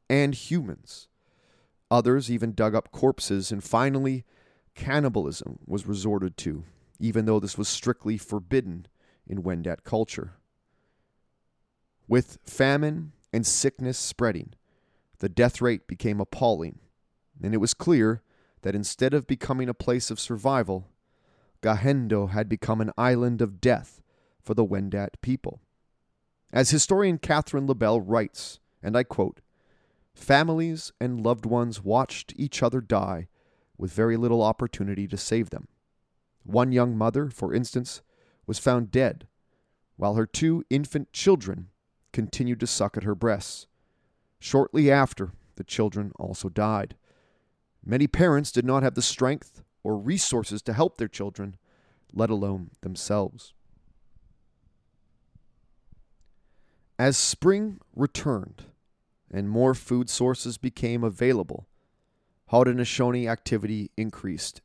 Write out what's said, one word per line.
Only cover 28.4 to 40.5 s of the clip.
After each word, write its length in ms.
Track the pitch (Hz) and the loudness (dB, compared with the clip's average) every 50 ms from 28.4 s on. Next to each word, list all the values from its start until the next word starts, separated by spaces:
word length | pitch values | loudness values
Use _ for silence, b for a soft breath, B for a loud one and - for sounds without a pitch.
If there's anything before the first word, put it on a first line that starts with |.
| - - - - _ _ _ _ - | -16 -16 -16 -20 _ _ _ _ -6
and 120 | 98 107 | -2 0
I 100 | 120 127 | 0 0
quote, 360 | - - - 98 - - _ - _ _ _ _ _ _ _ _ _ _ _ _ _ _ | 0 0 -2 -2 -2 -2 _ -20 _ _ _ _ _ _ _ _ _ _ _ _ _ _
"Families 800 | - - - 139 139 156 165 160 160 165 165 160 160 - - - - | -8 2 4 4 6 6 4 0 0 0 -2 -4 -6 -8 -12 -8 -4
and 240 | 120 123 123 120 107 | -4 -4 -2 0 0
loved 220 | 113 120 110 110 | 0 0 0 0
ones 360 | 113 117 120 120 120 110 101 98 | 0 0 0 0 0 -4 -6 -2
watched 520 | 98 107 120 131 - - - - - - | 2 2 2 2 0 -4 -12 -14 -14 -8
each 260 | - 143 139 - - - | -6 -6 -4 -2 0 0
other 200 | 117 113 131 117 | 2 2 0 -2
die 460 | - 117 101 95 95 95 82 85 - _ _ _ _ _ _ _ _ _ - | 0 0 0 0 0 -4 -6 -8 -12 _ _ _ _ _ _ _ _ _ -8
with 120 | - 92 | -8 -6
very 280 | - 107 110 117 113 117 | 0 2 2 2 2 2
little 240 | 117 120 117 117 110 | 2 2 4 4 4
opportunity 640 | 107 110 - 127 117 - - 98 98 101 95 101 95 | 2 2 0 -4 -6 -4 -4 -4 -4 -4 -4 -4 -6
to 80 | - | -6
save 320 | 92 - - 110 117 113 - | -6 -4 -2 0 0 0 -2
them. 200 | - - - - _ _ _ _ _ _ _ _ _ _ _ _ _ _ - | -6 -14 -14 -16 _ _ _ _ _ _ _ _ _ _ _ _ _ _ -8
One 280 | - 101 120 123 131 | 0 2 2 2 4
young 240 | 127 123 123 123 117 | 4 4 4 2 2
mother, 360 | 110 107 113 110 135 147 143 | 0 0 2 2 0 -2 -2
for 240 | 117 - - 90 65 | -4 -6 -4 -2 0
instance, 480 | 113 127 113 - 127 123 - - - _ _ _ _ _ _ _ _ _ | -2 -2 -2 -4 -6 -6 -6 -10 -16 _ _ _ _ _ _ _ _ _
was 120 | - 110 - | -8 -6 -2
found 320 | - 143 127 123 117 101 | 2 2 2 2 2 0
dead, 360 | - 123 131 113 - - - - _ _ _ _ _ _ _ _ _ _ _ _ _ | 2 2 2 2 0 -4 -14 -20 _ _ _ _ _ _ _ _ _ _ _ _ _
while 200 | - - 104 104 | -4 -2 0 2
her 100 | 113 110 | 0 0
two 360 | 110 - - 156 160 | -2 -2 0 2 2